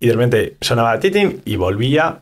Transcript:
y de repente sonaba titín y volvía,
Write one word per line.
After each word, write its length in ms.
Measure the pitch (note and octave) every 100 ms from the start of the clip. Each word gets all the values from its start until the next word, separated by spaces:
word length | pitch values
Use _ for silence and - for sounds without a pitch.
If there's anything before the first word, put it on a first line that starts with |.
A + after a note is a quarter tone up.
y 60 | A#2+
de 40 |
repente 440 | A2 A#2+ C#3+ C3+ -
sonaba 380 | - A#2 A#2 A2+
titín 420 | F#3+ G3+ G3 -
y 120 | - G#2
volvía, 640 | F2+ G2+ B2 D3+ D#3+ -